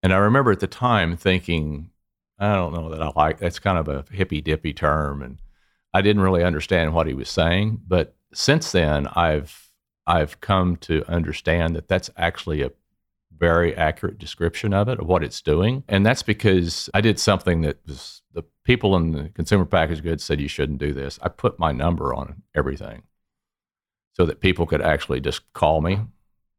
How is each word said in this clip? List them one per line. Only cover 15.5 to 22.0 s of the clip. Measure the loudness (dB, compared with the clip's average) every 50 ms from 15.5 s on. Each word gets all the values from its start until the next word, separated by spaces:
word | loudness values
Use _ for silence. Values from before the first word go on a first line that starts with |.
| 2 2 2 2 0 -2 -4 0
And | 2 4 4
that's | 4 4 2
because | 0 -2 -2 2 4 4 4 4 2 0 -4 -8 -10 -2 0
I | 2
did | 2 2 2 2
something | 2 2 2 2 2 0 0 2
that | 0 -2 -4 _ _
was, | -16 -16 -14 -16 -20 -20 -20 _ _
the | _ -14 -14 _ _ _ _
people | 0 2 2 4 4 4
in | 4 2 0
the | -2 -4 -6 -10 -8
consumer | -8 -2 2 2 2 2
packaged | 4 2 2 2 2 -2 -4
goods | -4 -4 -4 -4 -2
said, | -4 -2 -2
"You | -2 -6
shouldn't | -4 -4 -4 -4 -4 -4
do | -4 -4 -4
this." | -6 -8 -10 -10 -6
I | -8 -8
put | -8 -2 -4 -4 -2 0
my | -2 0
number | 0 0 0 0 0 0